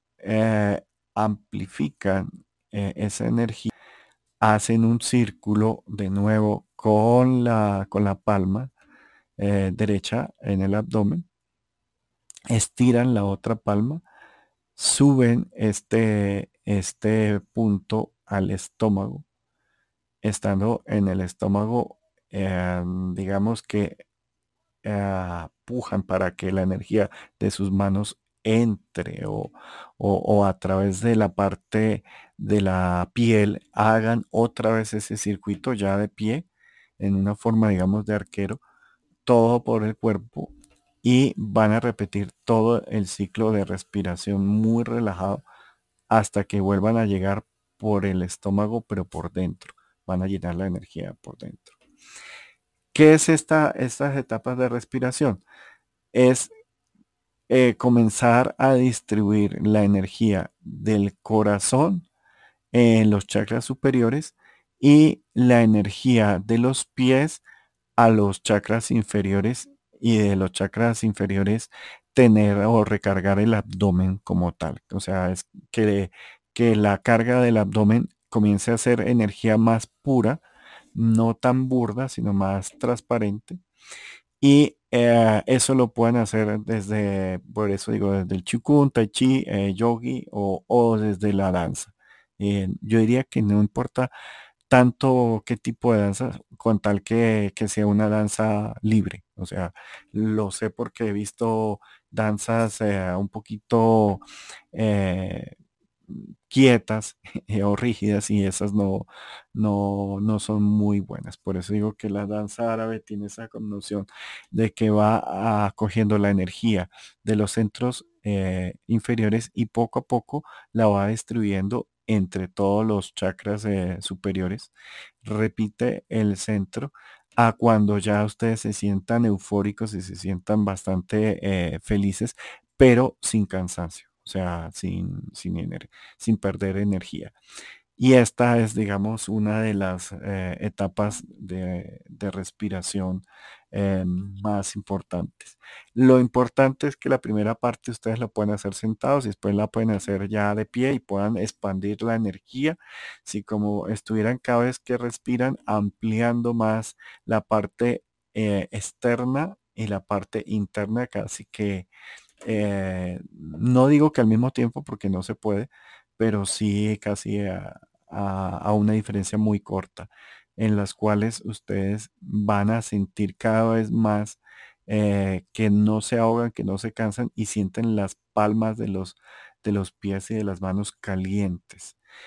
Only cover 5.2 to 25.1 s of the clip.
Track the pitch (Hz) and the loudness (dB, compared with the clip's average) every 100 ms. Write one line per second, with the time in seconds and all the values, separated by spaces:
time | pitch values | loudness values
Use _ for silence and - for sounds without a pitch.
5.2 | 104 - 104 107 110 - - 104 95 98 | 0 -4 -2 0 0 -2 -10 -8 -4 0
6.2 | 104 110 107 104 - - 110 107 113 123 | 2 2 2 -2 -8 -4 2 4 6 4
7.2 | 127 127 120 113 104 98 98 98 101 98 | 4 2 2 2 0 -2 -2 0 0 0
8.2 | - 101 92 104 131 _ _ _ _ _ | 0 0 0 -2 -6 _ _ _ _ _
9.2 | _ - 101 101 95 110 107 101 - 117 | _ -6 -2 0 -2 -2 0 0 -2 -6
10.2 | 147 - - 95 98 104 110 110 101 170 | -6 -8 -4 -2 0 -2 -2 -2 0 -2
11.2 | - _ _ _ _ _ _ _ _ _ | -8 _ _ _ _ _ _ _ _ _
12.2 | - - - 113 - - 123 117 127 113 | -20 -20 -2 -2 -2 2 4 4 2 2
13.2 | 101 98 - 110 - 101 120 165 - _ | 0 -2 -4 -4 0 0 -2 -6 -12 _
14.2 | - _ _ _ _ - - - 143 135 | -20 _ _ _ _ -6 -4 4 4 6
15.2 | 117 120 - - 107 101 - 113 110 104 | 4 2 -2 -2 -2 -2 0 2 2 2
16.2 | 101 101 - _ - 101 90 - 107 110 | 0 -4 -8 _ -4 -2 -4 -4 0 2
17.2 | 107 104 - 113 110 98 - 110 - _ | 2 -2 -4 -2 0 -2 -2 -6 -6 _
18.2 | _ 101 95 95 - - 110 98 110 147 | _ -2 -2 -4 -10 -2 0 0 -4 -10
19.2 | - _ _ _ _ _ _ _ _ _ | -18 _ _ _ _ _ _ _ _ _
20.2 | 107 - 101 98 107 117 - 104 98 92 | -6 -2 -2 0 0 -2 -2 0 0 0
21.2 | 90 - 98 101 107 120 - - _ _ | -4 -4 -2 0 0 -2 -2 -10 _ _
22.2 | _ 98 95 90 90 90 87 92 92 90 | _ -6 -2 -2 -2 -4 -4 -6 -6 -6
23.2 | 95 98 107 113 - 104 101 - _ _ | -4 -2 -2 -4 -4 -2 -2 -6 _ _
24.2 | _ _ _ _ _ _ 104 104 98 | _ _ _ _ _ _ -6 -4 -4